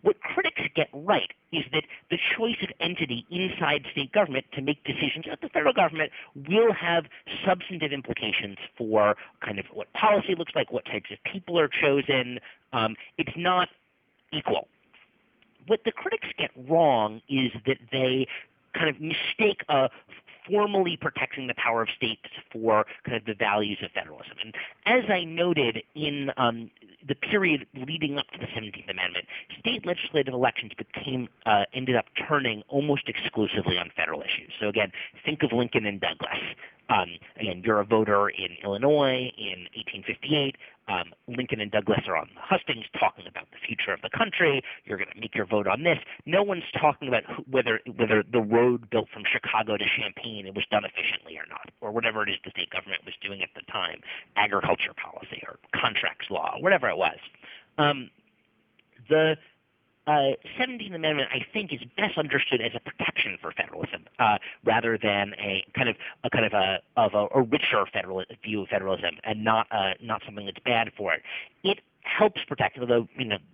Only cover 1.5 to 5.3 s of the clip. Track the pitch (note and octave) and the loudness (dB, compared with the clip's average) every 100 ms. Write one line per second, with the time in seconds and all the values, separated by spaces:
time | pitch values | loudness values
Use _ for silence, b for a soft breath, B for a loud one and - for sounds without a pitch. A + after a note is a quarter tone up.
1.5 | E3+ B2+ D#3 - B _ E3+ - - A3+ | -6 -2 -4 -4 B _ -2 0 0 0
2.5 | - - - E3 F3+ D3+ A#2+ - F3 F#3 | -2 -6 -4 -4 -2 -4 -4 -6 -4 -2
3.5 | - D#3 D3+ C3 - C3+ G#3 F3+ C3 - | 0 0 0 -2 -6 0 2 2 0 -6
4.5 | - C3+ D3+ - - C#3 D#3 - | -6 -2 -2 -4 -2 -2 -4 -8